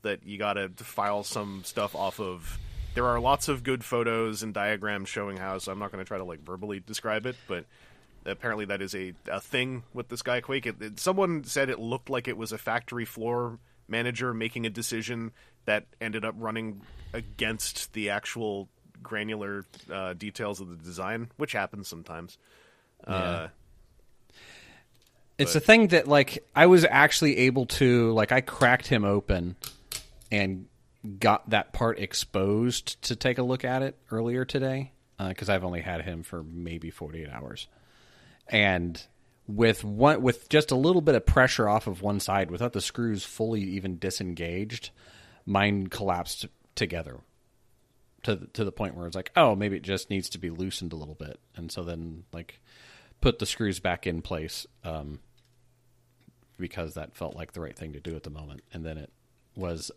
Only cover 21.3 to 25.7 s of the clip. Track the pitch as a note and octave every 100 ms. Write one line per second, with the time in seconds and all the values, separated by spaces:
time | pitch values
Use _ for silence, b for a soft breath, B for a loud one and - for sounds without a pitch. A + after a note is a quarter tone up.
21.3 | - - A2 G2 G2+ F#2+ E2 E2 E2 F2
22.3 | - b b b b b b - F#2 F#2
23.3 | E2+ E2 - _ - _ _ _ _ _
24.3 | B B B B B B _ _ _ _
25.3 | - C#3+ D#3 -